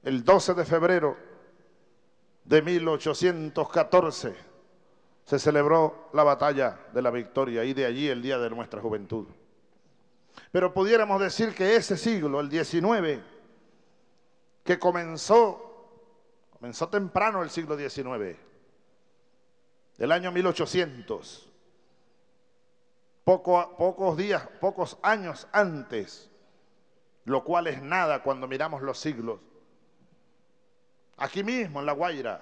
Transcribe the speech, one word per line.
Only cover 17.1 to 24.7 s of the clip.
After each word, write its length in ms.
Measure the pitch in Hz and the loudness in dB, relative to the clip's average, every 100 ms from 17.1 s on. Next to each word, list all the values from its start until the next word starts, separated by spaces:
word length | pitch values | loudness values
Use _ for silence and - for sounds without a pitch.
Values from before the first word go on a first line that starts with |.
| 185 214 202 | 0 0 0
el 60 | 160 | -4
siglo 260 | 170 156 147 | -6 -6 -6
diecinueve, 640 | 139 - 127 123 98 82 - _ _ _ _ _ _ _ _ _ _ _ _ _ _ - | -6 -8 -8 -6 -8 -10 -20 _ _ _ _ _ _ _ _ _ _ _ _ _ _ -8
del 160 | 123 | -2
año 180 | 170 180 | -2 -2
mil 160 | 175 180 | -2 -2
ochocientos, 1040 | 170 160 180 170 127 - 107 - - - _ _ _ _ _ _ _ _ _ _ _ _ _ _ _ _ _ - | -2 -2 -2 -4 -6 -12 -12 -12 -20 -20 _ _ _ _ _ _ _ _ _ _ _ _ _ _ _ _ _ 2
poco 340 | 185 180 175 | 2 4 2
a-, 160 | 175 - | 0 -2
pocos 400 | 175 185 190 156 | -2 0 -2 0
días, 320 | 202 175 - - | -2 -2 -4 -4
pocos 360 | 190 | -4